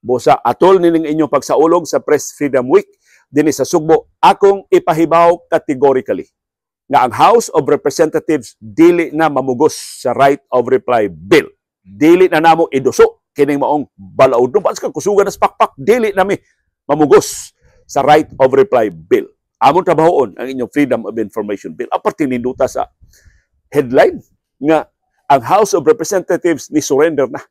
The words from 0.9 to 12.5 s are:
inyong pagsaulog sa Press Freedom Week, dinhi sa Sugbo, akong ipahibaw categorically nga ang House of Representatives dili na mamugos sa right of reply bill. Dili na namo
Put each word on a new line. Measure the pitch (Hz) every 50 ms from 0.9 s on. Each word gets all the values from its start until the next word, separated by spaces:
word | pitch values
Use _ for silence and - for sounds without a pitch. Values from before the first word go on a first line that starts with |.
| 165 160 160 151
inyong | 151 156 156 -
pagsaulog | - 139 123 - 143 120 151 165 170 175 165
sa | - - 139
Press | - - 151 139 - -
Freedom | - - 143 139 123 131 123
Week, | 127 160 202 208 _ _ _ _ _ _ _ _ _
dinhi | - 143 151 156 143
sa | -
Sugbo, | - - - 170 151 160 160 156 - _ _ _
akong | - 170 196 - - 196 196 196 190 _
ipahibaw | - 180 175 - 165 156 170 151 160 165 170 170 175 175 _
categorically | _ 165 156 _ - 143 127 127 139 135 131 - - 104 87 - _ _ _ _ _ _ _ _ _ _ _ _ _
nga | 131 131 120
ang | 123 110
House | 110 151 180 220 240 220 - -
of | 160 139 135
Representatives | 147 139 _ 147 135 - 165 156 156 156 - - 160 143 110 - _ _
dili | - 110 101 - 165 175 180 165 165 143 143
na | 151 160 156
mamugos | 143 131 131 135 127 117 143 151 - - - - - -
sa | - 131
right | 120 113 135 143 143 143 _ _
of | - 127 120
reply | 120 131 120 _ - 123 117 107
bill. | 98 87 76 82 98 165 147 - - _ _ _ _ _ _
Dili | _ 92 98 101 143 160 175 185 185
na | 175 165 156
namo | 160 165